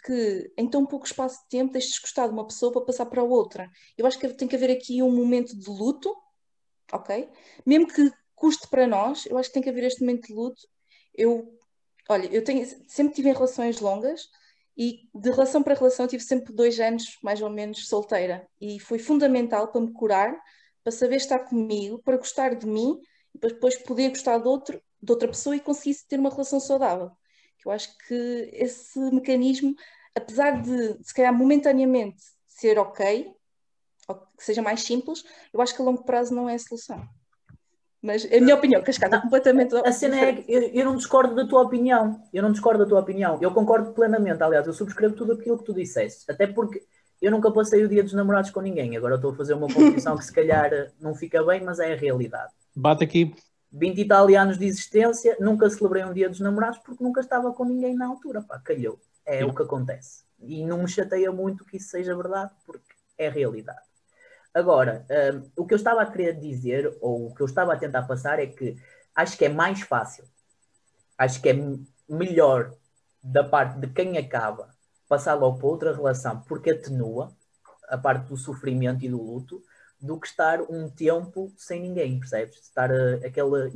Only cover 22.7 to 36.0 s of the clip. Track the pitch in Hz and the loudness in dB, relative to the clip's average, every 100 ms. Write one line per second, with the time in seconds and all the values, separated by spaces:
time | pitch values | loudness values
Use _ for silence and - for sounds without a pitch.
22.7 | 214 240 - - _ _ - 226 233 254 | -2 -2 -4 -8 _ _ -6 -6 0 0
23.7 | 254 - 240 269 262 - 233 233 269 269 | 0 -6 -2 -2 -2 0 0 0 -2 -4
24.7 | - _ _ 202 233 240 - 285 285 285 | -14 _ _ -2 0 0 -4 -4 -4 -4
25.7 | 285 285 277 - 277 277 269 269 277 269 | -4 -4 -6 -4 -2 -2 -2 -4 -4 0
26.7 | 269 254 180 180 _ _ _ _ _ - | 0 0 -2 -6 _ _ _ _ _ -8
27.7 | 208 - _ - 240 240 240 - - 247 | -8 -8 _ -8 -6 -4 -6 -8 -4 -4
28.7 | 240 - 269 262 254 262 254 254 262 277 | -6 -12 -6 0 0 2 2 2 2 0
29.7 | 285 - _ _ - - 220 285 254 233 | -4 -10 _ _ -10 -6 0 2 0 -2
30.7 | 247 226 214 - - 247 240 262 294 285 | -4 -4 -6 -8 2 4 4 4 4 4
31.7 | 269 262 254 208 - _ _ _ - 226 | 4 4 2 0 -10 _ _ _ -2 2
32.7 | 214 202 - 196 220 370 - _ _ _ | 4 2 0 0 0 -4 -16 _ _ _
33.7 | _ _ _ - 190 _ _ - 220 214 | _ _ _ -14 -14 _ _ -6 -2 -2
34.7 | 226 - 240 247 320 - - _ 220 247 | -2 -2 -4 -4 -10 -12 -20 _ -2 -2
35.7 | - 254 254 | 0 0 0